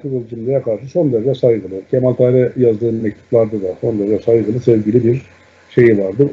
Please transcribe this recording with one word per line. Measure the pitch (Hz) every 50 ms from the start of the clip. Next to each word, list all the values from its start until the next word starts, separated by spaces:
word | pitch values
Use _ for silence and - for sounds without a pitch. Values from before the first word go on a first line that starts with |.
Kıvılcımlı'ya | - 143 131 123 117 113 120 117 113 123 135 131 -
karşı | 120 110 104 131
son | 135 - 180 165 143 120
derece | 107 107 135 127
saygılı. | - - 123 117 107 92 92 95 95 92 -
Kemal | - 127 127 127 123
Tahir'e | - 127 123 123 127 127 117 - 127
yazdığı | 123 117 110 104 117 117 113
mektuplarda | 113 113 104 101 - - _ 123 117 113 107 113 104
da | 95 92 90 -
son | - 120 113 104
derece | 101 104 110 95
saygılı, | - 113 117 117 104 104 120 127
sevgili | - 123 117 110 104 107 110 127 110
bir | 113 127 139 - - - _ _ _ _ _ _ _
şeyi | - 123 120 117 110 101
vardır. | 98 95 101 117 143 139